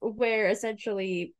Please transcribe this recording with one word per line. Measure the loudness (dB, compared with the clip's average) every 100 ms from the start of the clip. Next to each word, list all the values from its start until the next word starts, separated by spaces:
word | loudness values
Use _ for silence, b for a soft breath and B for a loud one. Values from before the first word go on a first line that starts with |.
where | -6 0 0 4 2
essentially | 2 -2 -4 -4 -2 -2 -2 -4 -10